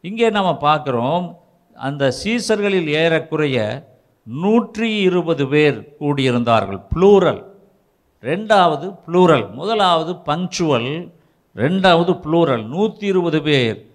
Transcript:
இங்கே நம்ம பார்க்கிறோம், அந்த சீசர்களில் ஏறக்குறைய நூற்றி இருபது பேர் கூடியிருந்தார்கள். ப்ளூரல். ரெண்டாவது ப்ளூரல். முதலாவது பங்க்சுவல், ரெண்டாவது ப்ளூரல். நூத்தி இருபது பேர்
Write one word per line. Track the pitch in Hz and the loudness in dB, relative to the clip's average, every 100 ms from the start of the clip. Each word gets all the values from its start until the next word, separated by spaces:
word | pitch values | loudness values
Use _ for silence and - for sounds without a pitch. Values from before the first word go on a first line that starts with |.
இங்கே | 170 220 226 | -12 -2 0
நம்ம | 208 190 151 | 2 0 0
பார்க்கிறோம், | 147 151 139 120 120 170 175 - _ _ _ - | 0 0 0 -2 0 -2 -4 -14 _ _ _ -10
அந்த | 127 143 139 | -8 -2 -2
சீசர்களில் | - 202 240 - 214 202 190 160 | -2 -4 -4 -2 0 0 0 0
ஏறக்குறைய | 151 165 160 160 156 151 127 107 127 - _ _ _ - | 0 2 0 -2 -2 0 0 -2 -6 -12 _ _ _ -12
நூற்றி | 123 185 226 214 - 226 214 | -4 2 2 0 -4 -4 0
இருபது | 185 175 165 165 135 | 2 0 -2 -2 0
பேர் | 147 151 117 - - | 2 2 0 -10 -8
கூடியிருந்தார்கள். | 147 139 131 120 120 113 95 98 - | -4 0 2 2 2 2 0 -8 -6
ப்ளூரல். | 160 190 196 175 101 - - _ _ _ _ _ _ | 2 6 6 4 -2 -10 -20 _ _ _ _ _ _
ரெண்டாவது | 110 175 214 208 175 151 175 190 - | -6 -6 2 4 4 0 -8 -12 -2
ப்ளூரல். | 175 180 143 98 | 2 4 4 0
முதலாவது | 110 180 226 190 170 165 180 - | -8 -4 0 2 2 -2 -8 -6
பங்க்சுவல், | 151 180 - 165 127 120 156 170 _ _ _ _ - | -4 -4 -4 0 0 -2 -8 -12 _ _ _ _ -4
ரெண்டாவது | 131 190 185 165 175 175 | -2 2 2 4 2 -2
ப்ளூரல். | 151 165 160 123 107 | 0 0 2 0 -4
நூத்தி | 151 220 - | -4 -4 -4
இருபது | 202 190 170 156 | -2 0 0 -2
பேர் | 147 143 117 104 - | 0 0 0 -4 -14